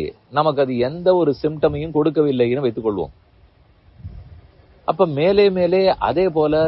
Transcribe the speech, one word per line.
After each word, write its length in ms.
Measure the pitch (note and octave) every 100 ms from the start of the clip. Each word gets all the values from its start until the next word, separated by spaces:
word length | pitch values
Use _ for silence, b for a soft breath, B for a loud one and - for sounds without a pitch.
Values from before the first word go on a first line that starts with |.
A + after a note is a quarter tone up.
| D2+ - _
நமக்கு 300 | C#3 D#3 C#3
அது 100 | C3+ B2
எந்த 300 | B2+ E3 F3+ F3+
ஒரு 160 | D#3+ C3
சிம்டமையும் 600 | D3+ D#3 D#3 D3 D#3+ D#3
கொடுக்கவில்லைன்னு 720 | D#3 D3+ D3 B2+ A#2+ B2+ C3
வைத்துக் 220 | A2+ A2
கொள்வோம். 260 | G2 D2+ - _ _ _ _ _ _ _ - - - - - - _ _ _ -
அப்ப 180 | E3 F3+
மேலே 340 | C#3 E3 G3+ G3+
மேலே 340 | F#3 F3 F#3 F#3+ - A2
அதே 180 | C#3+ F#3
போல 260 | D#3 D3+ D#3